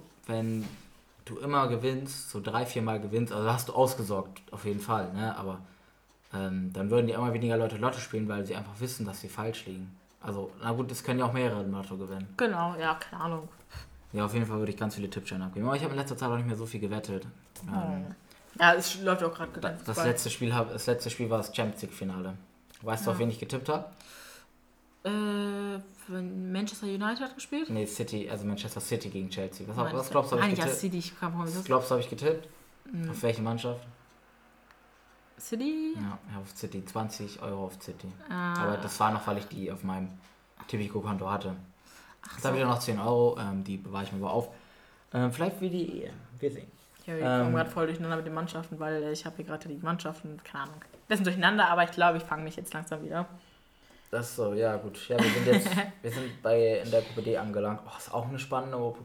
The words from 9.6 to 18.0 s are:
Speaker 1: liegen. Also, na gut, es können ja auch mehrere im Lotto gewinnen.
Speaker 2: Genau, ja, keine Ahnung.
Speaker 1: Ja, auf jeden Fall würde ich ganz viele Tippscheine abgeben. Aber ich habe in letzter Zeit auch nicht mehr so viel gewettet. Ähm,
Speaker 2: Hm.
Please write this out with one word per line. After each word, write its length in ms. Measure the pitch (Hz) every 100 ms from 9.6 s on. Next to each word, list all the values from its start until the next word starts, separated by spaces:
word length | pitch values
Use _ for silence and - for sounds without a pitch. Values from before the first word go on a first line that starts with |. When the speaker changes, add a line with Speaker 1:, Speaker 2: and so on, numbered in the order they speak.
| -
Speaker 1:
liegen. 300 | 92 92 - - _
Also, 300 | - 101 95 -
na 100 | 113
gut, 200 | 117 127
es 120 | 123
können 160 | - 127
ja 60 | 123
auch 80 |
mehrere 280 | 127 123 104
im 80 | 98
Lotto 240 | 98 95 95
gewinnen. 360 | 95 95 98 -
Speaker 2:
Genau, 380 | 240 185 170 170
ja, 160 | 160 160
keine 260 | - 175
Ahnung. 260 | 160 165 156 - - - - - -
Speaker 1:
Ja, 140 | 104 104
auf 80 |
jeden 120 | 117 113
Fall 100 | 107
würde 140 | 107
ich 60 | 98
ganz 180 | 107 104
viele 140 | 101
Tippscheine 360 | 104 - 95 92
abgeben. 220 | 95 117
Aber 80 | 139
ich 80 |
habe 100 | 156
in 60 | 139
letzter 180 | 139 123
Zeit 120 | 127
auch 60 | 120
nicht 120 | 120
mehr 80 | 110
so 100 | 113
viel 140 | 110
gewettet. 460 | 101 107 - 98 - - - - 185
Ähm, 60 |
Speaker 2:
Hm. 420 | - 175 190